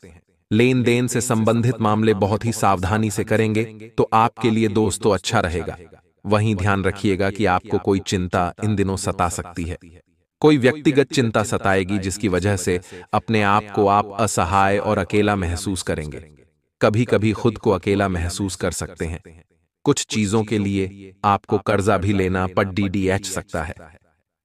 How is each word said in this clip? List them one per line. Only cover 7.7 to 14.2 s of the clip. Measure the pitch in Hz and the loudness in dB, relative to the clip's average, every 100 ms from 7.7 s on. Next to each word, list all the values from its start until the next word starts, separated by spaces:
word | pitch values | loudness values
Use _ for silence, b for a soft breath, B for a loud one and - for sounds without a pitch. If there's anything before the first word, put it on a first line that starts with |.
| 101 | -4
कोई | 101 98 | 0 -2
चिंता | - 98 90 98 87 - | 0 -4 -2 -2 -2 -2
इन | 107 101 | -4 0
दिनों | 95 95 | -2 -2
सता | - 95 95 | -4 -2 -2
सकती | - 90 87 | -4 -10 -8
है। | 85 85 85 85 _ _ _ - | -8 -10 -14 -20 _ _ _ 2
कोई | 151 151 | 4 6
व्यक्तिगत | 120 139 151 139 131 | 4 2 2 2 2
चिंता | 151 117 113 | 2 0 0
सताएगी, | 104 104 98 95 92 101 | 0 -2 0 0 0 -2
जिसकी | 95 90 104 | -4 -2 -2
वजह | 90 98 98 | 0 0 0
से | - 87 B 90 90 | -2 -4 B -20 -4
अपने | 107 - 110 | -4 -2 0
आप | 101 104 104 | 2 0 0
को | 101 98 | 0 2
आप | 101 104 98 | 2 0 -2